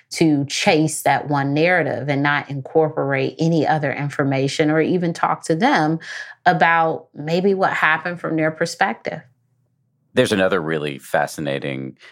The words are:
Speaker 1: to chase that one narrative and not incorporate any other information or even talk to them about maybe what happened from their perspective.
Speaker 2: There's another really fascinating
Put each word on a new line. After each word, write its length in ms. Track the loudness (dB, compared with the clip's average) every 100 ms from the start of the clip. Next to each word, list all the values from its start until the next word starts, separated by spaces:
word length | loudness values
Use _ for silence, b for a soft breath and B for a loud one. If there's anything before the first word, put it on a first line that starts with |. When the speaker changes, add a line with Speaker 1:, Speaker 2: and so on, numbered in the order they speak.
| B
Speaker 1:
to 340 | 2 4 4 0
chase 560 | 0 2 4 2 0
that 260 | 0 0 0
one 240 | -2 0
narrative 560 | 2 2 2 0 -4 -2
and 120 | 0
not 280 | 0 0 -4
incorporate 840 | -10 0 0 2 0 -2 0 -2 0
any 260 | 2 2 2
other 280 | 0 -2
information 760 | -4 -4 -2 0 0 0 0 2
or 120 | 2
even 320 | 2 0 -2
talk 320 | -2 -4 -4 -2
to 100 | 0
them 440 | 2 2 2 -2 B B B B 0
about 600 | 4 4 4 2 -2 -10
maybe 400 | -12 -2 0 2
what 180 | 2 0
happened 480 | 2 2 2 -2 -8
from 160 | -4 -2
their 160 | -2
perspective. 680 | -2 -6 -2 -4 -2 -10 -10 -16 _ _ _ _ _ _ _ _ 0
Speaker 2:
There's 180 | 2
another 280 | 2 2 0
really 380 | -2 -4 -4 -8
fascinating 1000 | -4 -2 -2 -4 -6 -4 -6 -8 -10 -14 b